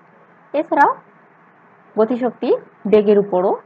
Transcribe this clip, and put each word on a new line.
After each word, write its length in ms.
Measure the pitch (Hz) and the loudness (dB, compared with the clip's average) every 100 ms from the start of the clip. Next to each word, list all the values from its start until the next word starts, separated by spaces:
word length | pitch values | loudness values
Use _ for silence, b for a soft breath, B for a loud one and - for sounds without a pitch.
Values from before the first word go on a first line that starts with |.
| _ _ _ _ _ 285 | _ _ _ _ _ -6
এছাড়াও 320 | 311 302 320 539 - _ _ _ _ _ _ _ _ - | -2 2 2 0 -10 _ _ _ _ _ _ _ _ -2
গতিশক্তি 500 | 220 240 247 - 247 480 - _ 202 | -2 -2 -6 -4 -4 -4 -6 _ 0
বেগের 260 | 208 208 208 | 2 4 2
উপরও 280 | 202 180 190 480 | 0 -2 -2 -4